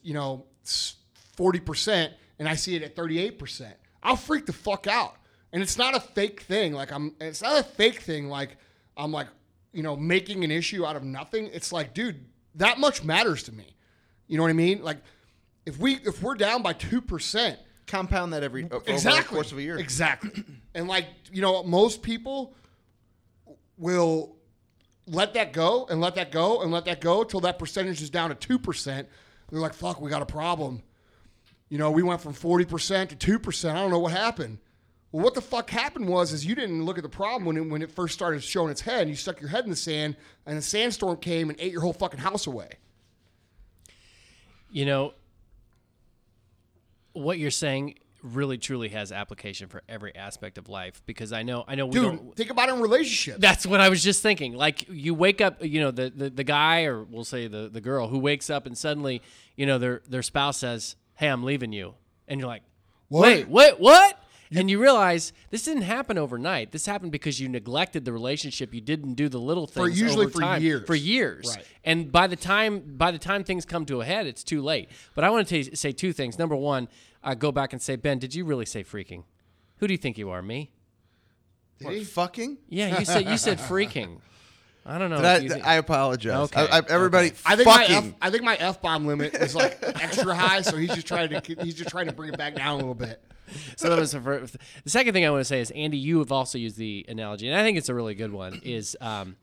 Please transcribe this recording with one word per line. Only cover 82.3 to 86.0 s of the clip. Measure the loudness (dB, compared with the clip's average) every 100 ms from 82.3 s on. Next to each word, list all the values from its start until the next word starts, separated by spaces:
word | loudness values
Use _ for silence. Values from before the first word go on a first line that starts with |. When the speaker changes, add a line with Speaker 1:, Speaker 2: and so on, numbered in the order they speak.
| -4 -10 -10 -8
Speaker 3:
Yeah, | -4 0 0
you | 2
said, | 2 2
you | 0
said | 0 -2
freaking. | -2 -2 -2 -4 -8 -12 _ _ -20 _ _ _ -12
I | -6
don't | -2
know | 2
Speaker 2:
Did | 6
Speaker 3:
if |
Speaker 2:
I, | 6
Speaker 3:
you |
Speaker 2:
th-, | 4
Speaker 3:
think | -2 2
Speaker 2:
I | 2
apologize. | 4 2